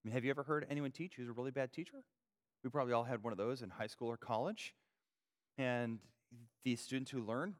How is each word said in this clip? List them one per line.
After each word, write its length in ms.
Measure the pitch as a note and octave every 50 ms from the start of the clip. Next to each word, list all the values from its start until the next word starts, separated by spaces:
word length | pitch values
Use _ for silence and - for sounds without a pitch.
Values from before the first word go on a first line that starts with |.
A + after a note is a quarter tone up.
| -
I 40 |
mean, 60 | A2 A#2
have 100 | B2+ A#2
you 60 | C3+
ever 140 | C#3 D3 C3+
heard 220 | C#3+ D3+ D3+ C#3+ -
anyone 220 | C#3+ D3 C#3+ C3+
teach 240 | C3 - E3 F#3 -
who's 120 | B2+ B2
a 60 | A#2+ A2+
really 180 | A#2+ B2+ C3+
bad 200 | B2+ C#3 C3 B2+ -
teacher? 300 | D#3+ F3+ - C#4 C4+ - _ _ _ _ _ _ _ _ _ _ _ -
We 60 | B2+
probably 240 | C3+ D3 C3 B2 A#2+
all 100 | A#2 A#2+
had 200 | B2+ B2+ A2 G#2
one 100 | A#2 G#2+
of 40 |
those 240 | F#2 G#2 A#2+ C3+ B2+
in 80 | A#2 F#2
high 180 | F2+ - A2
school 220 | A2 - - A#2+ A#2
or 80 | A#2
college. 560 | - - - A#2 A2 C3 F#3+ A3 - - - - _ _ _ _ _ _ _ _ _ _ _ _ _ _ _ _
And 420 | - C3 B2+ B2 A#2+ A#2+ A2+ A2+ G#2 G2 - - _ _ - A#2+ A#2+ A#2+ - _ _ -
the 120 | B2+ A#2+
students 360 | A#2 - - C3 C3 C3 -
who 100 | C3+ B2+
learn 340 | A2 G#2 A2+ C3 E3 G#3 F#3